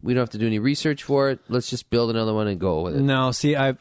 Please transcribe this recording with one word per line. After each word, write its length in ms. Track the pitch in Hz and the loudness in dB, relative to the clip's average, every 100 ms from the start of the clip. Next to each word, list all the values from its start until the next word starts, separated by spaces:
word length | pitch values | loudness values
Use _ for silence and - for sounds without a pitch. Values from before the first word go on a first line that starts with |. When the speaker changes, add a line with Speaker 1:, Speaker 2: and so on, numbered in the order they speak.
Speaker 1:
We 140 | - | -2
don't 80 | 123 | 0
have 80 | 117 | 0
to 80 | 107 | -2
do 80 | 113 | 0
any 140 | 107 | 0
research 420 | 123 143 156 143 | 0 0 -2 -2
for 260 | - 139 135 | 0 2 2
it. 120 | 131 - | -2 -2
Let's 200 | 123 - | -4 -2
just 220 | 123 - | -8 -2
build 180 | 117 117 | 0 2
another 220 | 113 110 | 0 0
one 140 | 107 107 | 0 0
and 120 | 92 | 0
go 220 | 92 78 | 0 0
with 140 | 87 139 | 0 0
it." 60 | |
Speaker 2:
No, 280 | 139 135 131 | 2 2 0
see, 240 | 123 147 147 | 0 0 2
I've, 220 | 135 131 | 0 -2